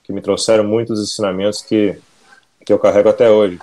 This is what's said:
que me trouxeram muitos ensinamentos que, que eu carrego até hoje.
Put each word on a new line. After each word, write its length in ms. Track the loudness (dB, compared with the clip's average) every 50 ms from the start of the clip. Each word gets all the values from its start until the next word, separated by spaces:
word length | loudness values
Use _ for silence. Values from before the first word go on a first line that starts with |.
| _
que 80 | -12
me 80 | -10 -8
trouxeram 420 | -4 -4 -4 -2 0 2 2 2
muitos 400 | 2 0 0 -2 -2 -2 -4 -6
ensinamentos 600 | -6 -6 -6 -4 -4 -4 -4 -2 -2 -4 -4 -6
que, 340 | -6 -2 0 0 0 0 -2 -6 _ _ _ _ _ _ -20 _ _ _ _ _ -2
que 60 | -2
eu 60 | 0 0
carrego 300 | 0 0 2 2 4 2
até 220 | 2 4 4 4
hoje. 280 | 4 4 2 0 -2 -8